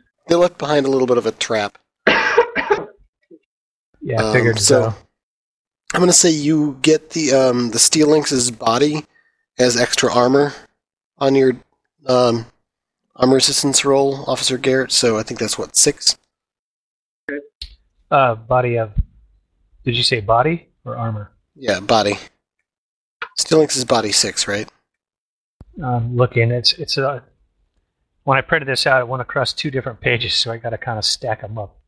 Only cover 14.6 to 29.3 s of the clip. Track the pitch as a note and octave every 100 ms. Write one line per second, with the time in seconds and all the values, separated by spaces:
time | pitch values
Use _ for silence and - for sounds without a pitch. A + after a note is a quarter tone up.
14.6 | C3+ C3 B2 - A#2+ A2 A2 A#2 G#2+ -
15.6 | - - - - - - _ _ _ _
16.6 | _ _ _ _ _ _ - C#4+ C#3+ -
17.6 | - - _ _ - D3 C3 A2+ A2+ B2+
18.6 | B2 A#2 A2 - - _ _ _ _ _
19.6 | _ _ - A#2+ A#2 A#2+ G2+ A2+ C#3+ E3+
20.6 | - _ B2 A#2 A2+ G#2+ G2+ _ _ D#3
21.6 | B2 F#2 G2+ A2+ G2+ G2+ - _ _ _
22.6 | _ _ _ _ _ - - - - D#3
23.6 | D3+ C3+ B2 B2 G#2 G2 G#2 - - G2+
24.6 | A2 _ _ _ _ _ _ _ _ -
25.6 | - D#4+ C3+ A#2+ A#2 A#2+ B2 B2 A#2 A#2+
26.6 | A#2 - D#3 - C3+ C3 - _ _ _
27.6 | _ _ _ _ _ _ - C3+ - E3
28.6 | C#3 B2+ D3+ C3 A#2+ B2+ A#2